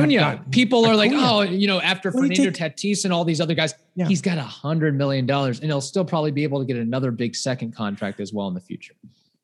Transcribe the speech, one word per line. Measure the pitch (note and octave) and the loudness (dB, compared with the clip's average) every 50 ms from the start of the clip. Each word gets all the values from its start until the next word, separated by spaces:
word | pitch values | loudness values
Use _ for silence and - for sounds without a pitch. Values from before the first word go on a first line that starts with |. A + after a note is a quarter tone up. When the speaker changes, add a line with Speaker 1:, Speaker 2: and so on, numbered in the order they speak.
| D4+ | 6
Speaker 1:
Acuna. | D4+ C4+ G3+ | 6 4 4
Speaker 2:
gotten | D3+ C#3+ A2+ - - C3 | 2 2 0 -4 -4 0
Speaker 1:
People | C3+ A#3+ B3+ G#3 B3+ A#3 A3+ | 2 2 4 4 4 4 4
are | A3+ A3 | 6 6
like, | G#3+ G#3 A#3+ | 4 4 4
Speaker 2:
Acuna? | C#4+ C#4 B3+ B3 | 4 4 2 4
Speaker 1:
"Oh, | G#3+ G#3 | 4 2
you | G3+ F3+ F3+ G3 G3+ | 2 0 0 0 0
know, | G3+ F#3+ F3 | 2 0 0
after | D3+ F3+ F#3+ F#3 - F#3 | 0 0 -2 -2 -2 -2
Speaker 2:
What | A#3+ B3+ | 0 0
do | C4+ | 0
you | C#4 - | 2 2
Speaker 1:
Fernando | C#4 C#4 F#3 D3+ | 2 2 2 0
Speaker 2:
think? | - E3 D#3 - | -2 -6 -6 -6
Speaker 1:
Tatis | - - G#3 G3+ - - | -4 -2 -2 -2 0 0
and | F#3 F3 | 0 0
all | E3+ F3 | 2 2
these | E3+ D#3+ D3+ | 0 0 0
other | E3 D#3 E3 | 0 0 0
guys, | D#3+ D#3+ D#3 - _ _ _ - | 0 0 -2 -4 _ _ _ -6
Speaker 2:
Yeah. | F3+ F3 | -2 0
Speaker 1:
he's | E3 F#3+ C#3+ | 0 0 0
got | - F#3+ F3 | 0 -2 -2
a | D#3 | -2
hundred | B2 A2 - - - D3 D#3+ D#3+ D#3 D3+ C#3 | -6 -8 -12 -8 -4 -2 0 0 2 2 2
million | C3+ C#3+ C#3 C#3 C3+ B2+ | 0 0 0 0 0 0
dollars, | A#2+ C#3 C#3 C#3 B2+ A#2 - | 0 0 0 0 0 -2 -4
and | D3+ | -2
he'll | D#3 D3 C3+ | -2 -2 -2
still | C3+ - - F#3+ F3 | -4 -2 -2 -2 -2
probably | - F3 D#3+ D3+ D3+ | 0 0 0 0 0
be | C3+ C#3+ D3+ | -2 -2 -2
able | C#3+ C#3 C#3 | -2 -2 -2
to | B2+ | -2
get | C3+ B2+ | -2 -2
another | A#2+ A#2 A2+ B2+ C3 C3+ B2+ | -2 -2 -2 -2 -2 -2 -2
big | A#2 A2 A#2+ A2+ - | -2 -2 -4 -4 -4
second | - - C3+ B2 B2 A#2+ A2+ - | -4 -4 -4 -4 -4 -6 -10 -8
contract | - G#2+ G2+ G2+ - G#2+ G2 - - | -6 -6 -6 -6 -6 -6 -6 -6 -8
as | G#2 F#2+ | -8 -8
well | G#2+ G2+ G2 | -6 -4 -4
in | F#2+ F2+ | -4 -6
the | F#2 | -8
future." | - - - - - - _ _ - - _ _ _ _ _ _ | -10 -12 -14 -14 -14 -18 _ _ -20 -20 _ _ _ _ _ _